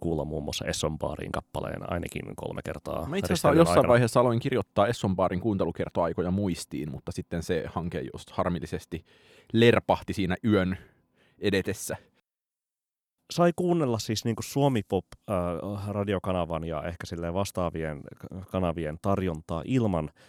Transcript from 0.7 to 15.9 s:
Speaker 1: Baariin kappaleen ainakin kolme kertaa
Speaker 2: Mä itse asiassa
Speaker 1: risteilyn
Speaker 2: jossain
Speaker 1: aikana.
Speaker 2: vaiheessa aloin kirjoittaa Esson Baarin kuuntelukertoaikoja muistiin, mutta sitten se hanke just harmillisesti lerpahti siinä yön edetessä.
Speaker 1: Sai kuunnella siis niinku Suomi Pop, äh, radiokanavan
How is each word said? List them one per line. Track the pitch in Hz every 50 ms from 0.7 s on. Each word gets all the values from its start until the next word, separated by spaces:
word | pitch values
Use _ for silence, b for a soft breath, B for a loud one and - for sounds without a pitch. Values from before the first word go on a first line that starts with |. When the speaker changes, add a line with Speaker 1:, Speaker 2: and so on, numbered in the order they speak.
| 85 - - 78 78 78
Speaker 1:
Baariin | - 71 73 - - -
kappaleen | - - - _ - - - - - - - - -
ainakin | 87 82 - - - - - -
kolme | - - - - - -
kertaa | - 78 78 - - 73 - 82
Speaker 2:
Mä | - 156 196
itse | 139
asiassa | 92 90
Speaker 1:
risteilyn | 82 - 147 143 160
Speaker 2:
jossain | 165 165 - 165
Speaker 1:
aikana. | 131 -
Speaker 2:
vaiheessa | 120 120 123 113 - 123
aloin | 123 123 117 117
kirjoittaa | - 139 131 117 95 _ - - 101 113
Esson | 117 - - 104 92
Baarin | 90 92 87 90 90
kuuntelukertoaikoja | 90 113 104 95 92 82 87 - 90 82 - 98 87 82 87 - 85 90
muistiin, | 90 98 101 95 87 - - - - 67 71 76
mutta | 67 - - -
sitten | 87 - - - - 85 82
se | - 92 80 - -
hanke | - - 80 87 82 82 65 - -
just | - - -
harmillisesti | - - 92 90 87 82 76 - - 87 - - - 82 - b b b b b b b b b b
lerpahti | 113 117 120 113 98 - - 95 - - - 90
siinä | - 95 85 92 - -
yön | 113 107 98 92 90 92 - b b b b b _ _ _ _ _ _ -
edetessä. | - 101 98 95 90 - 92 - - - - - - _ _ _ _ _ _ _ _ _ _ _ _ _ _ _ _ _ _ _ _ _ _ _ _ - -
Speaker 1:
Sai | - 175 175 170
kuunnella | - 180 175 175 170 156 127 117 107
siis | - - 113 104 -
niinku | 117 113 -
Suomi | 107 - - 139 139 143 131 110 98 -
Pop, | - 92 - _ - - _ -
äh, | 104 90 87 87 87 78 - 95 104 101 98
radiokanavan | 104